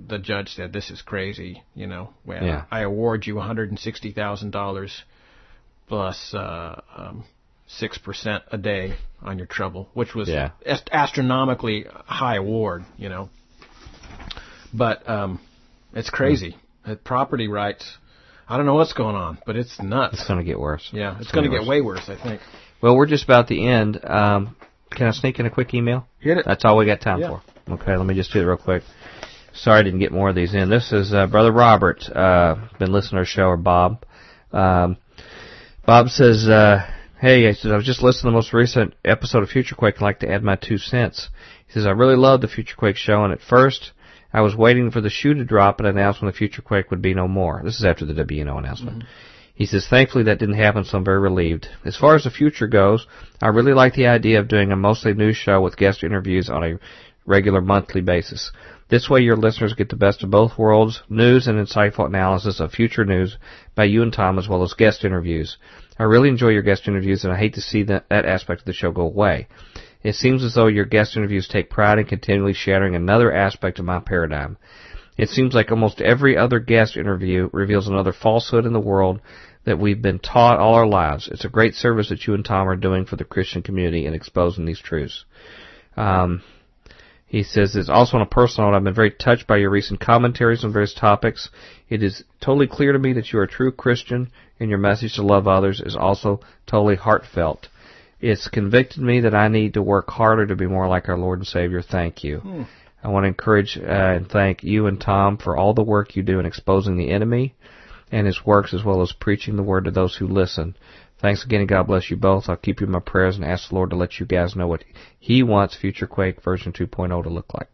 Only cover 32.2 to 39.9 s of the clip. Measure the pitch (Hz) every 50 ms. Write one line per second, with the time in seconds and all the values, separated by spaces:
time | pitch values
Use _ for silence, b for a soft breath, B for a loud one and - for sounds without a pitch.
32.2 | 92 92 92 87 87 82 80 101 110 - - - 98 92 95 101 95 - 101 92
33.2 | 90 - - 104 95 92 90 85 85 92 87 87 90 92 107 - - b b b
34.2 | b b b b b b - - 95 92 92 90 87 90 95 - _ _ B B
35.2 | B B B B B B B B B B B B B - 117 120 120 127 - -
36.2 | 135 120 113 107 110 110 110 107 107 104 101 98 95 B B B B B B -
37.2 | - 127 131 123 113 110 101 - - 107 107 104 104 131 127 - 123 123 123 -
38.2 | - 120 117 113 110 - - 117 123 123 - 127 107 - - _ - - 110 -
39.2 | - 117 - 120 101 - - 135 127 - - - 117 104